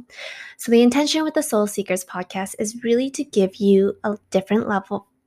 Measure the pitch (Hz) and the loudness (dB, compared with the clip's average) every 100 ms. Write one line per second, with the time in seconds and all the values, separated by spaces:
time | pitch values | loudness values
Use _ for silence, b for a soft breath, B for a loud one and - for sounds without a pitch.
0 | 240 B B B B - - 233 240 277 | -16 B B B B -12 2 6 6 4
1 | 294 311 311 302 294 214 208 - 196 185 | 2 0 0 -2 0 0 0 -2 -4 -4
2 | - 185 180 190 196 - 214 240 233 233 | -6 -10 -8 -8 -8 -6 -8 -6 0 0
3 | 269 269 277 208 190 - 202 196 196 - | 0 -6 -4 0 0 2 4 4 4 -2
4 | - 208 _ 190 190 208 226 196 - 202 | -6 -8 _ -4 0 -2 0 -4 -4 -8
5 | - _ | -10 _